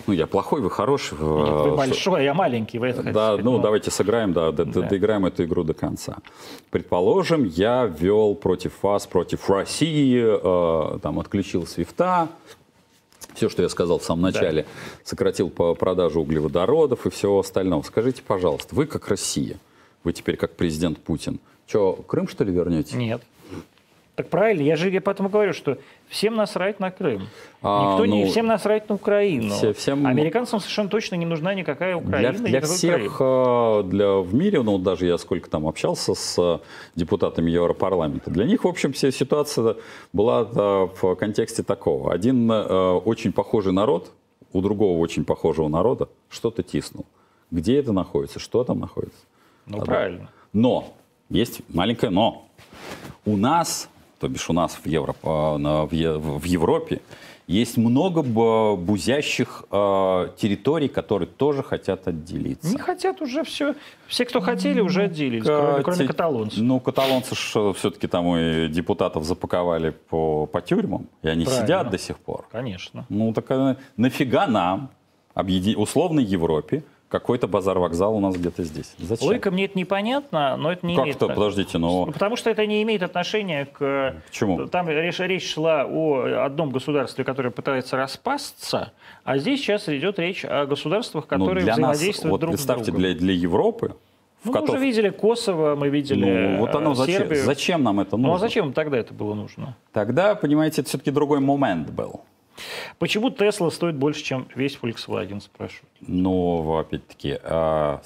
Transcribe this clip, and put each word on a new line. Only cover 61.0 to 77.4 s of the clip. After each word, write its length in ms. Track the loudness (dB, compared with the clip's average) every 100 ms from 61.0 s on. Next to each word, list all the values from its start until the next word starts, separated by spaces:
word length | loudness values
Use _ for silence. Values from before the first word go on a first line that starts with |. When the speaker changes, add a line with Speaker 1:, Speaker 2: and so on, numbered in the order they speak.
| -2 -2 -2
Speaker 1:
тоже 360 | 0 0 0
хотят 440 | -2 -4 -4 -4 -4
отделиться. 600 | -8 -6 -6 -6 -4 -4
Speaker 2:
Не 60 | -4
хотят 440 | -4 -4 -4 -4
уже 220 | -6 -6
все. 300 | -6 -4 -4 -4 -10 -20 -6
Все, 160 | -4 0
кто 140 | 0
хотели, 380 | 0 0 0 2
уже 240 | 2 2
отделились, 380 | 0 0 -2 0
Speaker 1:
Ка-, 140 | 2 2 2 2
Speaker 2:
кроме, 20 |
кроме 140 | 0 0
Speaker 1:
те-, 60 | 0
Speaker 2:
каталонцев. 520 | 0 0 0 -2 0
Speaker 1:
ну, 200 | 2 2
каталонцы 540 | 0 0 2 2 -2
ж, 180 | -6 -2 0
э, 160 | 0
все-таки 340 | 0 -2 -2 -2
там 280 | 0 2 2
и 320 | 2 0 0
депутатов 560 | -2 -2 0 0 -2
запаковали 680 | -4 -4 -2 0 0 0 -2 -4 _
по, 340 | -2 0 0
по 160 | -2 -4
тюрьмам, 460 | -2 -2 -2 -4 -8 _
и 60 | -2
они 160 | 0 0
Speaker 2:
Правильно. 200 | 0 2
Speaker 1:
сидят 240 | 0 0
до 60 | -4
сих 200 | -6 -10
пор. 280 | -10 -12 -10
Speaker 2:
Конечно. 540 | -10 -8 -10 -12 -14 -6
Speaker 1:
Ну, 240 | -2 0
так, 140 | -2 -2
э, 280 | 0 0 0 -6 0
нафига 500 | 0 0 0 2 2
нам, 440 | 2 2 -2 -6 _ _ _ _
объеди-, 420 | -4 0 0 2 0
условной 480 | 0 0 2 2
Европе, 580 | 2 2 2 0 -2 -6 -6 _ -6
какой-то 400 | -4 0 0